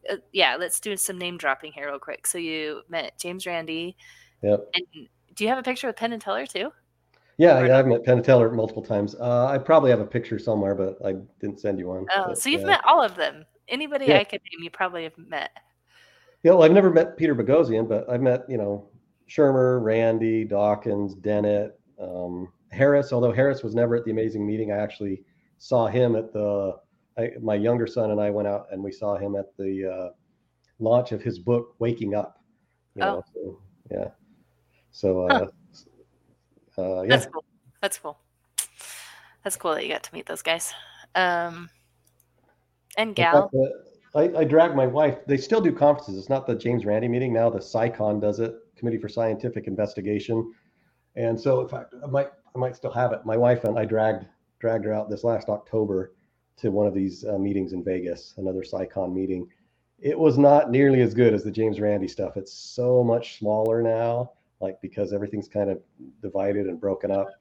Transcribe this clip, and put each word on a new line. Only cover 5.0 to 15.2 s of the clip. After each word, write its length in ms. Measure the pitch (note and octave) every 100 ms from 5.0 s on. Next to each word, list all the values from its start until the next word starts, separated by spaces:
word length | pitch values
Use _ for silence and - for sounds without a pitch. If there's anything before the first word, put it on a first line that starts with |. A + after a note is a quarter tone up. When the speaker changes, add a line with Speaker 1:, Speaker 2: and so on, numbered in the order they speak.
| - _ _
Speaker 1:
do 100 | -
you 40 | G#3
have 80 | C4
a 40 |
picture 240 | B3+ B3 C4
with 100 | A3
Penn 160 | A#3
and 80 | A3+
Teller 260 | G3+ G#3+ C4+
too? 260 | F3 B3 _ _ _ _ _ _ -
Speaker 2:
Yeah, 200 | E3+ C3+
Speaker 1:
Or 60 | B2+
Speaker 2:
yeah, 60 |
Speaker 1:
no? 40 | C3
Speaker 2:
I've 80 | C3
met 180 | A#2
Penn 140 | B2+ B2
and 60 |
Teller 260 | A#2 B2 A2+
multiple 320 | A2+ A2 A2
times. 320 | G#2+ G#2+ G#2
Uh, 320 | - A#2+ A#2+ B2+
I 120 | C3+
probably 320 | C3 D#3+ C3+
have 100 | A#2
a 60 | G2+
picture 320 | A#2+ - G#2
somewhere, 360 | - G#2+ G2
but 240 | G2 F#2+ F#2+
I 80 | G2 F#2+ F#2+ _
didn't 200 | G2+ G2
send 180 | G#2 F#2+
you 100 | F2
one, 180 | F#2 F#2+
Speaker 1:
Oh, 100 | G3 F#3
Speaker 2:
but, 100 | -
Speaker 1:
so 120 | C4
you've 120 | D#4
Speaker 2:
yeah. 40 | E4+
Speaker 1:
met 160 | C#4
all 180 | - D#4+
of 120 | A3 F3
them. 300 | C#3+ D3 D#3+ _ -
Anybody 380 | B3+ D4+ C#4+ C4
Speaker 2:
Yeah. 120 | G3+
Speaker 1:
I 60 |
could 160 | G#3 G3+ -
name, 100 | E3
you 80 | E3+
probably 340 | - F#3 F3
have 120 | D#3+
met. 340 | E3